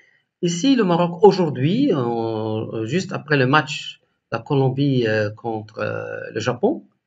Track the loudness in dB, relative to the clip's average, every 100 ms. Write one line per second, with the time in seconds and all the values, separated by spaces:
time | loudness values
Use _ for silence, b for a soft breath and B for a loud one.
0 | b b b -6 -4 0 2 4 4 2
1 | 2 6 6 6 0 0 0 2 2 0
2 | 0 -2 -2 -4 -4 -4 -6 -6 -4 -4
3 | -4 -8 -2 0 4 2 0 -8 -12 -18
4 | _ _ -10 -8 -2 0 0 0 0 2
5 | 2 0 -2 -6 -8 -8 -8 -8 -6 -6
6 | -8 -10 -10 -6 -4 0 0 -2 -8 _